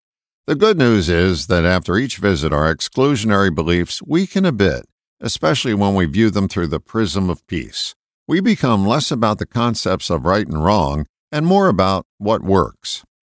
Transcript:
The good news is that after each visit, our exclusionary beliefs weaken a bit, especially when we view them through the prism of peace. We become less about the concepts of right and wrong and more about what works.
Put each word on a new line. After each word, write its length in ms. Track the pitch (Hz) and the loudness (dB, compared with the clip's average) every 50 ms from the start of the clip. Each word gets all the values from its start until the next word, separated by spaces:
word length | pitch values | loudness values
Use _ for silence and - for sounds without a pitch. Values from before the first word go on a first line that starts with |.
| _ _ _ _ _ _ _ _ _ | _ _ _ _ _ _ _ _ _
The 100 | - 156 | -4 0
good 220 | 143 175 220 214 170 | 2 2 2 4 4
news 300 | 135 120 113 104 85 78 | 4 4 4 4 2 2
is 400 | 87 82 90 95 90 78 - - | 2 2 2 2 0 -2 -2 -2
that 160 | 92 87 82 | 0 2 2
after 320 | 87 92 90 82 - 87 | 2 2 0 0 -2 -2
each 220 | 104 135 131 - - | -2 -2 -4 -4 -2
visit, 340 | 95 101 95 69 73 78 | 0 0 0 0 0 0
our 240 | 71 73 76 80 82 | 0 0 0 0 -2
exclusionary 800 | - - - - - 131 143 147 113 104 110 104 98 98 98 80 | -2 -6 -6 -2 0 0 2 0 0 0 0 2 2 2 0 0
beliefs 480 | 78 80 80 87 87 87 - - - - | 0 0 0 0 0 0 -2 -6 -10 -6
weaken 400 | - 147 170 196 180 - 196 190 | -2 -2 -2 -2 -2 -2 0 0
a 60 | 180 | 0
bit, 340 | 139 101 196 185 69 62 - _ _ _ _ _ _ _ | 2 2 2 2 0 -2 -8 _ _ _ _ _ _ _
especially 520 | - 117 - - - 156 156 127 - 131 107 | -8 -8 -6 -2 0 0 0 0 -2 -2 0
when 220 | 101 101 101 98 | 0 0 2 2
we 100 | 98 90 | 2 0
view 240 | 78 69 101 113 110 | 0 2 2 2 2
them 200 | 92 104 98 92 | 2 0 -2 -2
through 180 | - 104 87 78 | -2 -4 -4 -2
the 140 | 78 78 | -4 -6
prism 480 | - _ - 110 110 90 80 98 95 90 | -6 _ -4 -2 -2 -2 -2 -2 -2 -2
of 180 | 85 - _ - | -4 -6 _ -8
peace. 480 | 92 82 60 53 - - - - - _ _ _ _ _ _ - | -8 -8 -8 -8 -10 -10 -10 -10 -12 _ _ _ _ _ _ -4
We 140 | 147 180 | -2 0
become 440 | 190 240 214 - - 131 113 101 98 | 0 0 0 0 2 2 2 2 2
less 240 | 101 120 151 143 - | 2 0 0 0 -2
about 280 | 156 117 113 110 107 - | -2 0 0 0 0 -2
the 80 | - | -4
concepts 640 | - - 120 120 120 113 - - 98 92 95 - - | -6 -4 -2 -2 -2 -2 -2 -2 -2 -2 -2 -2 -2
of 160 | 90 78 62 | -4 -2 0
right 200 | 85 95 107 104 | 0 0 0 -2
and 160 | - 76 78 | -2 -4 -2
wrong 440 | 76 90 104 107 80 69 71 76 76 - _ _ _ _ | 0 2 2 2 2 0 -2 -4 -6 -8 _ _ _ _
and 140 | - 151 156 | -6 -2 0
more 240 | 170 185 202 196 185 | 2 2 4 4 2
about 360 | 120 87 95 95 98 92 - _ _ - | 2 2 2 0 0 -2 -4 _ _ -6
what 260 | 101 101 113 - - | -2 -2 -2 0 0
works. 600 | 95 95 95 73 - - _ - - - - - _ _ _ _ | 2 2 2 2 0 -4 _ -12 -12 -12 -12 -14 _ _ _ _